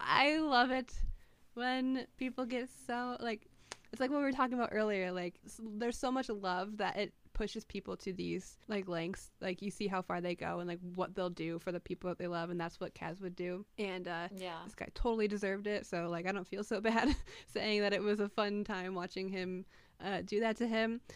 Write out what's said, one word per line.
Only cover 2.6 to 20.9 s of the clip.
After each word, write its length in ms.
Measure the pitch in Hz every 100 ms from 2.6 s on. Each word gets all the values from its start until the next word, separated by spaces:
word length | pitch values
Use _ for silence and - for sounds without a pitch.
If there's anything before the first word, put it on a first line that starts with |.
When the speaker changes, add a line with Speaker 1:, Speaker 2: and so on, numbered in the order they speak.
| 254 - -
Speaker 1:
so, 300 | 240 247 247
like, 260 | 233 214 - - - - -
it's 80 | 233
like 100 | 254
what 80 | 294
we 60 |
were 80 | 277
talking 220 | 269 262
about 160 | 247 233
earlier, 400 | 214 214 196 180
like, 260 | 185 175 -
s-, 160 | - -
there's 360 | 220 208 240 240
so 120 | 262
much 180 | 262 254
love 500 | 208 190 180 196 214
that 180 | 185 -
it 160 | 202 - -
pushes 300 | - 214 226
people 320 | - 196 - 180
to 140 | -
these, 440 | 185 175 175 - - -
like, 200 | 208 190
lengths. 420 | 170 165 196 - -
Like, 200 | 190 180
you 80 | 202
see 160 | - 202
how 140 | 190
far 180 | 185 180
they 140 | 175
go 260 | 175 165 175
and, 80 | 175
like, 100 | 170 180
what 200 | 180 185
they'll 160 | 190 180
do 280 | 175 165 165
for 140 | -
the 80 | 175
people 280 | - 175 180
that 100 | 170
they 80 | 175
love, 240 | 170 170
and 80 | 175
that's 200 | 170 -
what 140 | 180
Kaz 260 | - 170 185
would 160 | 185 185
do. 280 | 180 180 208 -
And, 300 | 202 185 175
uh, 200 | 170 175
Speaker 2:
Yeah. 260 | 196 180 165
Speaker 1:
this 100 | 180
guy 140 | - -
totally 340 | - 240 226 208
deserved 380 | 202 196 196 208
it, 180 | 208 -
so, 220 | 175 170
like, 180 | 170 180
I 60 |
don't 140 | 196 185
feel 160 | 196
so 160 | 208 208
<laughs> 0 |
bad 340 | 220 226 277 277 - - -
saying 360 | - 214 208
that 100 | 202
it 100 | 196
was 160 | 208 208
a 80 | 202
fun 340 | - 208 208
time 300 | 208 190 185
watching 340 | 185 180 190 190
him, 380 | 190 180 185 196 - - -
uh, 220 | 196 190
do 160 | 190 208
that 160 | 226 220
to 80 | 233
him. 340 | 220 226